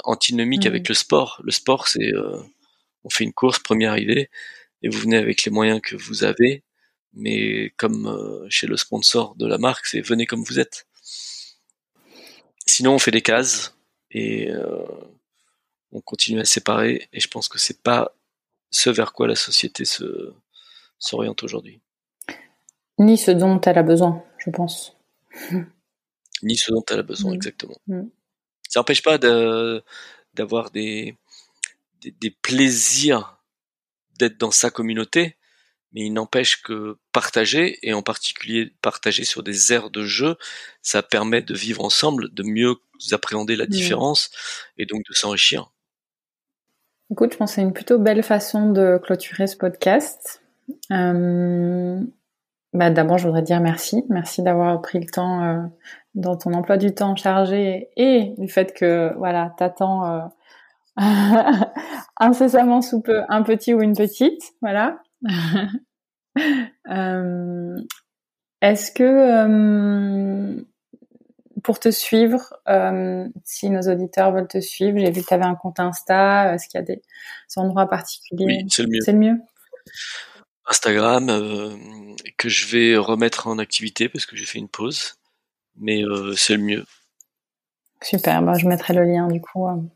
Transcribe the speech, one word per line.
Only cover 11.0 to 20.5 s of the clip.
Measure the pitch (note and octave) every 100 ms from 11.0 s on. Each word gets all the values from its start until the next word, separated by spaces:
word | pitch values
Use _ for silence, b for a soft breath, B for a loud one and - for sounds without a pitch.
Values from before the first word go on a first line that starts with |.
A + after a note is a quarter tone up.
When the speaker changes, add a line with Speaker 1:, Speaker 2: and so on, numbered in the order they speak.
| B B B B B B _ _ _ _ b b b b b _ -
Speaker 1:
Sinon, | - C3
on | C3+
fait | -
des | A2
cases | - A2+ B2+ - - - _ _ _
et, | A2 - A1 G#2+
euh, | - - G1+ - - - _ _ _ _ _ _ _ _
on | -
continue | - G#2+ - A2
à | G#2+
séparer. | - - A2 A2+ B2 -
Et | -
je | -
pense | A2+ -
que | -
c'est | - B2+
pas | A#2+ A#2+ - - _ _ _ _ _
ce | - B2+
vers | A2+ G#2+
quoi | - A#2
la | A2+
société | - - - - C2
se, | - - - - - _